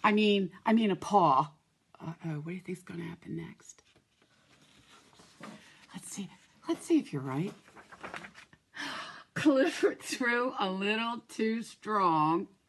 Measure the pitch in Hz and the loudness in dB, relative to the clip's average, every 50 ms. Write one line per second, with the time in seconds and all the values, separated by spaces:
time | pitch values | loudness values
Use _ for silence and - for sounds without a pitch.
0 | - 214 208 208 214 208 202 202 190 170 - - _ 226 226 226 226 208 185 156 | 2 4 4 4 4 4 4 2 2 -2 -6 -6 _ 2 2 4 4 2 0 -2
1 | - - 190 202 180 156 135 131 151 151 - _ _ _ _ _ _ _ _ - | -4 2 4 4 6 6 4 4 2 0 -4 _ _ _ _ _ _ _ _ -14
2 | - 156 165 - - 170 156 147 147 160 175 185 185 - 185 180 - - 180 170 | -12 -12 -12 -10 -8 -8 -6 -6 -8 -8 -10 -12 -10 -10 -12 -12 -12 -14 -12 -10
3 | 170 165 170 165 - - 156 165 165 - - _ - - - _ _ _ _ _ | -10 -10 -12 -14 -12 -10 -10 -10 -10 -12 -16 _ -20 -20 -20 _ _ _ _ _
4 | _ _ _ _ _ _ _ _ _ _ _ _ _ _ _ _ _ _ - - | _ _ _ _ _ _ _ _ _ _ _ _ _ _ _ _ _ _ -20 -20
5 | _ _ _ _ - - _ _ - - - - - - - - - - - 185 | _ _ _ _ -20 -20 _ _ -20 -18 -18 -20 -20 -20 -20 -20 -20 -20 -18 -18
6 | - - - - 196 165 - - _ _ _ _ _ - 339 - - - 349 302 | -16 -14 -12 -12 -12 -12 -12 -20 _ _ _ _ _ -6 -6 -6 0 2 2 2
7 | - - - 143 127 139 131 139 165 202 214 - _ - - - - _ - - | 2 0 -8 -8 -6 -4 -4 -4 -4 -4 -6 -12 _ -20 -20 -20 -20 _ -20 -18
8 | - - - - - - _ - - _ - _ _ _ _ - - - - - | -16 -14 -14 -14 -16 -16 _ -20 -20 _ -20 _ _ _ _ -12 -10 -10 -8 -10
9 | - - - - - _ _ - - 311 277 262 269 330 - - - - - - | -10 -12 -14 -18 -20 _ _ 2 4 4 6 6 6 4 2 2 0 0 0 0
10 | - - - - 262 233 240 240 247 262 - - 208 190 185 190 196 202 214 220 | -10 -12 -6 -4 -2 0 2 2 0 -2 -2 -2 -4 -2 -2 -2 -2 -2 -2 -2
11 | 226 233 233 233 - _ - - 220 220 226 226 220 - - _ - 202 214 208 | -2 -4 -6 -8 -10 _ -6 -2 -2 -2 -2 -4 -6 -10 -16 _ -8 -2 0 2
12 | 190 175 165 156 151 156 165 175 196 - _ _ _ | 4 4 6 6 6 4 4 2 0 -4 _ _ _